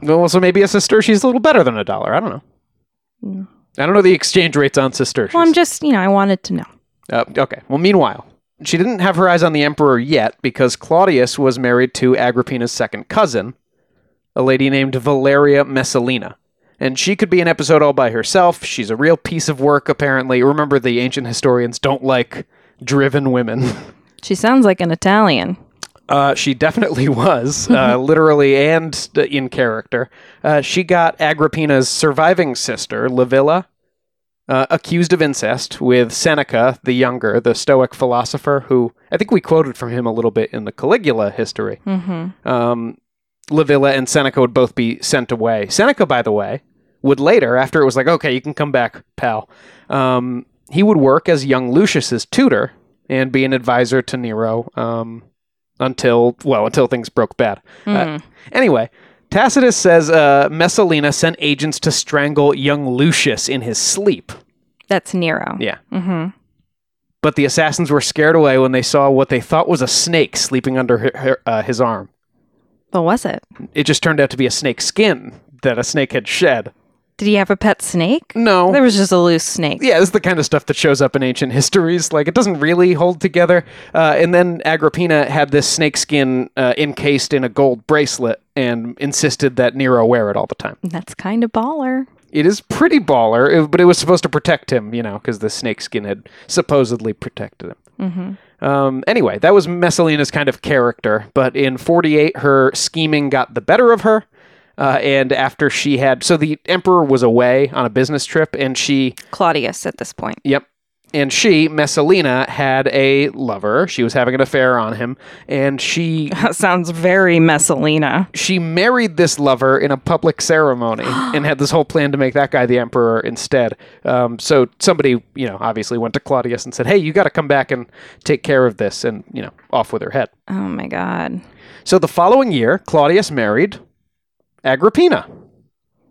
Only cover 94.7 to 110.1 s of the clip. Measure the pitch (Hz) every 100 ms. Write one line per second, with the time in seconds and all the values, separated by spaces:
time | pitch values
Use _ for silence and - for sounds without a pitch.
94.7 | 127 104 117 113 101 - 104 107 - 123
95.7 | 104 - 117 101 101 - - - - -
96.7 | 143 123 120 110 107 - - 104 - 87
97.7 | - _ - 190 175 185 196 _ _ 139
98.7 | 139 139 131 - 233 127 104 156 202 165
99.7 | 175 175 156 165 151 139 147 143 - -
100.7 | 143 120 - 117 107 107 - 127 131 139
101.7 | 127 - 170 160 151 151 - 143 135 131
102.7 | - - 165 156 151 143 131 123 117 -
103.7 | 202 247 226 220 214 - _ _ _ _
104.7 | - 139 131 139 135 131 127 135 - 147
105.7 | - 143 135 135 127 - 165 151 151 -
106.7 | 180 180 180 147 135 120 117 123 131 139
107.7 | 131 123 110 131 147 - 160 156 - 135
108.7 | 127 - 139 131 - - - 180 151 120
109.7 | - - - -